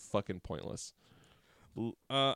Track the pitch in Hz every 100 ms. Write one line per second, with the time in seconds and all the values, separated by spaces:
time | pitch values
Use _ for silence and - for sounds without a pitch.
0 | - 104 - 92 - 82 - - - -
1 | - - - - _ - - - 113 -
2 | - 135 139